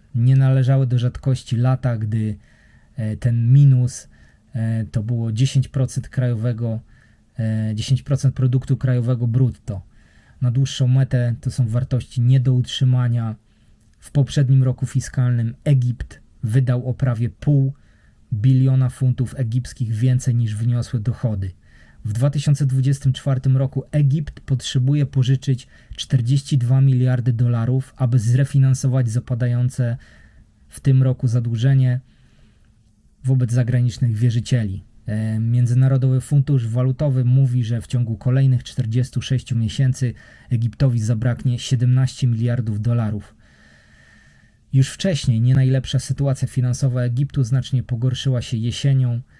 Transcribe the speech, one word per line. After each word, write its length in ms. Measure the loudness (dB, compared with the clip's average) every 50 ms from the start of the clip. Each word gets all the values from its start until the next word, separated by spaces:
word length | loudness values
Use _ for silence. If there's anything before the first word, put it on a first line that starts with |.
| _ _ -2
nie 220 | 2 4 4 4
należały 500 | 4 4 4 4 2 2 2 2 2 2
do 120 | 2 0 0
rzadkości 580 | 0 -2 -4 -4 -2 -2 -2 -2 -2 -4 -2
lata, 400 | 0 0 0 0 0 -2 -4 -4
gdy, 400 | -4 -4 -2 -2 -2 -2 -4 -6 -8 -12 _ _ _ _ _ _ _ _ _ _
e, 200 | -8 -6 -6 -4
ten 360 | -2 -2 0 0 2 4 4 6
minus, 560 | 8 8 8 6 4 2 0 -4 -8 -16 -20 -20 -20 -20 -20 _ _ _ _ -8
e, 300 | -4 -4 -2 -2 -4 -4
to 180 | -4 -4 -4 -4
było 300 | -2 -2 -2 -2 -2 0
dziesięć 360 | 0 0 0 2 0 -2 -2
procent 400 | -2 -4 -4 -4 -4 -6 -10 -8
krajowego, 720 | -4 -4 -2 -2 -2 -2 -2 -4 -4 -4 -4 -6 -6 -6 -10 -14 -20 -20 _ _ _ _ _ _ _ -6
e, 340 | -4 -2 -2 -2 -2 -2 -4
dziesięć 280 | -4 -2 -2 -2 -2 -2
procent 320 | -2 -2 0 0 -2 0
produktu 420 | 0 0 0 0 0 -2 -2 -4
krajowego 500 | -2 0 0 0 0 0 -2 -2 -2 -2
brutto. 560 | 0 0 2 0 0 -2 -4 _ -12 -10 -10 -12 -18 -20 -20 -20 _ _ -20 _ _ -8 -4
Na 100 | -2 -2
dłuższą 380 | 0 0 0 0 0 0 2 2
metę 460 | 4 2 2 2 0 0 0 -2 -4 -4
to 100 | -6 -4
są 180 | -2 -2 -2 0
wartości 520 | 0 -2 -2 -2 -2 -4 -4 -4 -2 0
nie 200 | 2 4 4 4
do 140 | 4 2 2
utrzymania. 840 | 2 0 -2 -2 0 2 2 2 2 2 0 0 -2 -2 -4 -8 -10 _ _ _ _ _ _ -20 _ _ _ _ _
W 120 | -14 -4
poprzednim 520 | 0 0 0 0 2 0 2 4 4 4 4
roku 240 | 2 0 -2 -4
fiskalnym 680 | -4 -2 -4 -4 -4 -2 -2 0 0 0 0 -2 -2 -4 -4 0
Egipt 560 | 2 2 2 2 0 -2 -4 -8 -12 -14 -20 -20 _ _ -10 -4
wydał 460 | -2 0 0 2 2 0 -2 -2 -4
o 60 | -4
prawie 340 | -2 -2 -2 0 0 -2 -4
pół 440 | -6 _ 0 2 2 4 2 0 -2 -6 _ _ _ _ _ _ _ _ _ -8 -4
biliona 560 | 0 2 4 4 4 4 4 2 2 0 0
funtów 460 | -2 -2 0 0 0 0 -4 -6 -4 -6
egipskich 540 | -6 -4 -4 -4 -6 -6 -8 -6 -6 -4 -2
więcej 420 | 0 0 2 2 2 0 0 0
niż 200 | 0 0 -2 -4
wyniosły 460 | -4 -2 -2 -2 -2 -2 -4 -6 -4
dochody. 500 | -4 -4 -4 -2 -4 -4 -4 -4 -6 -8 -10 _ _ -20 -20 -20 -20 -20 -18 -12 -8
W 80 | -6 -4
dwa 180 | -2 0 0
tysiące 360 | 0 0 0 0 0 2 0
dwudziestym 460 | 0 0 0 0 0 0 0 0 -2 -2
czwartym 440 | -2 -2 -2 -2 0 0 0 2
roku 280 | 2 0 -2 -4 -6 -8 -4
Egipt 500 | 0 0 2 2 2 0 -4 -6 -12 -12
potrzebuje 680 | -6 -4 -4 -4 -4 -2 -2 0 0 2 2 0 0
pożyczyć 600 | 0 0 0 2 2 0 0 0 -2 -4 -4 -6 -12 -20 -20 -20 -16 -14
czterdzieści 640 | -12 -4 0 0 0 2 2 0 0 0 0 0 0
dwa 220 | 2 2 2 4
miliardy 520 | 4 4 4 2 2 2 0 0 0 0 0
dolarów, 640 | 0 0 0 0 0 0 0 -2 -2 -4 -6 -6
aby 220 | -2 0 2 2 2
zrefinansować 920 | 2 2 2 2 2 2 2 2 4 4 2 2 0 0 0 0 0 0
zapadające 840 | -2 -4 -4 -4 -4 -2 -2 -2 0 0 0 0 0 -2 -2 -2 -4 -6 -10 -16 -20 -20 -20 -20 _ -20 -20 _ _ _ _ -20
w 120 | -14 -4
tym 220 | 2 4 4 4 4
roku 260 | 2 0 0 -2 -2
zadłużenie 720 | 0 0 -2 -2 -2 0 2 2 4 4 4 2 0 -2 -6 _ _ _ _ _ _ _ -20 _ _ _ _ _ _ _ _ _ _ _ _ _ _ _ -2
wobec 280 | 0 2 2 2 2 0
zagranicznych 640 | 0 0 2 2 0 0 0 0 0 0 0 0
wierzycieli. 680 | 2 2 0 0 0 -2 0 0 0 0 -2 -6 -8 -12 -16 _ -16 -10
E, 320 | -6 -4 -4 -2 -2 -2 -2
Międzynarodowy 840 | 0 0 2 2 2 2 4 4 4 4 4 2 2 2 0 0
Fundusz 480 | 0 0 2 2 2 2 2 0 0 0
Walutowy 560 | -2 0 0 0 0 0 0 0 0 2 2
mówi, 400 | 4 4 4 4 2 2 0 -2
że 160 | -2 -2 -4
w 60 | -4
ciągu 300 | -2 -2 -2 -2 -2 -4
kolejnych 480 | -4 -2 0 2 4 4 4 2 2 -2
czterdziestu 580 | -4 -6 -6 -4 -2 0 -2 -2 -2 -4 -6 -4
sześciu 340 | -2 -2 -2 -2 -2 -2
miesięcy 580 | -2 -2 -2 0 0 0 0 0 -2 -4 -6 -6 -8 -14 -20 -20 -20 -8 -4
Egiptowi 500 | -2 -2 -2 -2 -2 0 0 0 2 0
zabraknie 580 | 0 -2 -2 0 -2 -2 -2 -2 -2 -2 -2 -4
siedemnaście 680 | -2 -2 0 2 2 4 4 4 2 0 -2 -2 -2
miliardów 540 | 0 0 0 0 -2 -2 -2 -2 -4 -4 -2
dolarów. 540 | -2 0 0 0 0 -2 -4 -6 -8 -12 _ _ _ _ _ _ _ -20 -20 _ _ _ _ -20 -20 -20 -20 -20 _ _ _ _ _ _ _ _ _ _ 2
Już 160 | 2 2 2
wcześniej 520 | 0 -4 -2 -2 -2 -2 0 0 0 2
nie 140 | 2 2 2
najlepsza 440 | 2 2 2 2 0 -2 -2 -4 -4
sytuacja 500 | -4 -4 -4 -2 -2 -2 -2 -2 -4 -6
finansowa 540 | -4 -2 -2 -2 -2 -2 -2 -2 -2 -2 -2
Egiptu 420 | -2 -2 -2 -4 -2 -2 -2 -2
znacznie 380 | 0 0 -2 -2 -2 -2 -4 -2
pogorszyła 600 | -4 -4 -2 -2 -2 -2 -2 -2 -2 -2 -2 -4
się 140 | -4 -4
jesienią, 640 | -4 -4 -4 -4 -2 0 0 2 2 0 0 -2 -4 -8 _ _